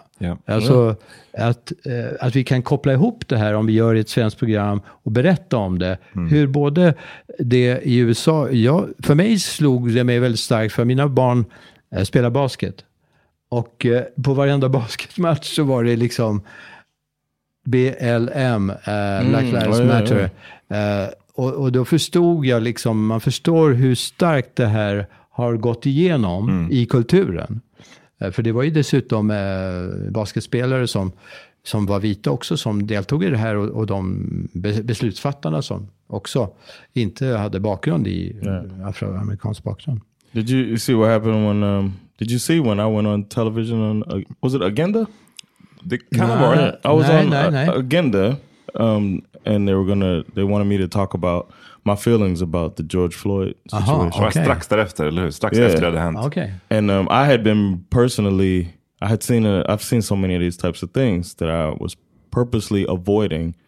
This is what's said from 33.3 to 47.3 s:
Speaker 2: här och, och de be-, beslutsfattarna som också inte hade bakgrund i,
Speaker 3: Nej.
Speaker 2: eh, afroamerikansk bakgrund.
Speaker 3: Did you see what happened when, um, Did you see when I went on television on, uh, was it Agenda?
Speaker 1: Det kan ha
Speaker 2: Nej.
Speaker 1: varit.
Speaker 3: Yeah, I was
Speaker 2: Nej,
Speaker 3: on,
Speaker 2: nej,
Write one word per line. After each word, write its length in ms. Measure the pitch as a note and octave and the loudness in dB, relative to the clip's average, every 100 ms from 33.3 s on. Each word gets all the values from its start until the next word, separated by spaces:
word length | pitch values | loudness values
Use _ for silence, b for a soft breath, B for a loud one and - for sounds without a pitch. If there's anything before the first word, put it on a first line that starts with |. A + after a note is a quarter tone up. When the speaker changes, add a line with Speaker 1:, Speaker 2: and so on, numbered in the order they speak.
| A2+ | -2
Speaker 2:
här 180 | A2 G#2 | -2 -2
och, 140 | G#2 | -4
och 160 | A2 G#2+ | -4 -4
de 360 | G2 F#2 F#2+ F#2 F2+ F2+ | -4 -4 -6 -6 -8 -8
be-, 300 | F2 G2+ G#2+ | -6 -4 -2
beslutsfattarna 800 | A2+ A2 A#2 F#2 C#3+ C#3+ D#2 D2+ | -2 -2 -4 -4 -6 -4 -4 -4
som 260 | - F#2+ G2 _ - | -4 -8 -12 _ -12
också 420 | G#2 - C3+ G#2+ - B B B | -12 -4 -2 -2 -6 B B B
inte 320 | B2+ G#2 - C3 | -4 -4 -4 -2
hade 320 | A2 G#2 G2 | -2 -2 -4
bakgrund 480 | G#2+ F#2 D3+ E3+ G2 | -4 -4 -2 -2 -2
i, 280 | F#2 F2+ G2+ | -4 -6 -8
Speaker 3:
Nej. 140 | G2 F#2 F#2 F#2+ | -6 -6 -8 -12
Speaker 2:
eh, 60 | G2+ | -10
afroamerikansk 760 | - G2+ F#2+ G2+ G2+ G#2+ G#2+ | -8 -6 -6 -6 -6 -8 -8
bakgrund. 380 | - G#2 - A2+ - _ _ | -8 -10 -8 -8 -10 _ _
Speaker 3:
Did 180 | A#2 A2 | -6 -2
you 280 | C3 A#2+ A2+ | 0 0 -2
see 160 | A#2 A#2 | 0 4
what 140 | A2 | 4
happened 380 | A2 A2+ A2 G#2+ | 2 2 0 2
when, 160 | G#2 | 2
um, 300 | G2+ G2+ G2 F#2+ - - | 0 0 -2 -6 -14 -8
Did 100 | A2 | -4
you 80 | A#2+ | -2
see 200 | - E3 | 0 2
when 200 | C3+ G2+ | 2 0
I 60 | A2 | 0
went 220 | G#2+ G#2+ | 0 0
on 160 | G#2 | -2
television 580 | G2+ A#2+ A2+ A2+ A2+ A2+ | -2 -2 -2 -2 -4 -2
on, 220 | G#2+ G#2+ | -2 -2
uh, 180 | - G2 - - | -4 -8 -8 -6
was 100 | B2+ | -4
it 80 | C3 | -2
Agenda? 440 | F#2 G#2 F3 A3 G#3+ b b b - _ - - | -2 0 0 -2 -4 b b b -20 _ -20 -16
Speaker 1:
Det 140 | - B2+ | -8 -8
kan 320 | - A#2+ A#2 | -4 0 2
ha 60 | A#2 | 4
Speaker 2:
Nej. 120 | B2 | 4
Speaker 1:
varit. 120 | D3 | 4
Speaker 3:
Yeah, 160 | - - B2+ | 2 0 2
I 40 | D#3 | 4
was 100 | C3+ | 4
Speaker 2:
Nej, 160 | D#3 | 4
Speaker 3:
on, 60 | |
Speaker 2:
nej, 160 | - | 2